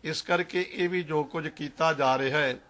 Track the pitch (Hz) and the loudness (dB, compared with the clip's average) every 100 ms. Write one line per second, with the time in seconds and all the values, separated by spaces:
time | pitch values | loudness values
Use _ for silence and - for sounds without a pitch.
0 | 233 226 - 175 175 185 180 - 175 180 | -4 -6 0 0 2 -2 -2 -2 0 0
1 | 156 156 147 165 147 - 143 - 160 147 | 0 -2 0 -4 -6 -8 -10 0 2 4
2 | 135 131 131 151 139 123 | 2 4 2 2 0 -2